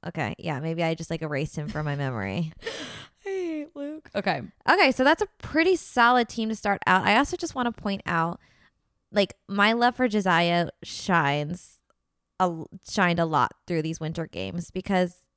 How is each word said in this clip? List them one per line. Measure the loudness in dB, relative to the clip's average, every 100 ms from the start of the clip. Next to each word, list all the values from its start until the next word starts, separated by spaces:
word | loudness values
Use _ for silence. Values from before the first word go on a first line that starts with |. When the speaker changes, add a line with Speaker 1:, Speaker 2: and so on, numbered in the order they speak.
| -10
Speaker 1:
Okay, | -6 -6 -6
yeah, | -6 -6
maybe | -4 -2
I | -2 -2
just, | -6
like, | -6
erased | -4 -4 -4 -6
him | -8
from | -6 -4
my | -4
memory. | -4 -4 -4 -4 -6 -6
Speaker 2:
<laughs> | -10 -10 -12 -14 -18 _ -8
I |
hate | -6 -4 -6 -10 -10
Luke. | -10 -10 -8 -6
Okay. | -4 -4 -8 _ 2
Speaker 1:
Okay, | 4 4
so | 4
that's | 4 4
a | 0 _
pretty | -4 0 2 2
solid | 0 4 6 6 2
team | -2 -4
to | -2
start | -2 0 4
out. | 4 6
I | 4
also | 4 -2
just | -6 -2
wanna | -4
point | -2 -4 -4 -2
out, | 0 -2 -4 _ _ _ _ _ _ _
like, | 0 0 -2 -6
my | 2 2
love | 4 2 2
for | 0
Josiah | 2 4 4 4 2 0 -4
shines | -14 -10 0 2 4 0 -2 -8 -12 -18 _ _ _ _ _ _
a, | -2 0 -12 -16 -6
shined | 2 2 4
a | 2
lot | 2 0 -2 -6
through | -4
these | -2 -6
winter | -6 -6 -8
games | -8 -8 -8 -8
because | -10 0 2 2 -2 -20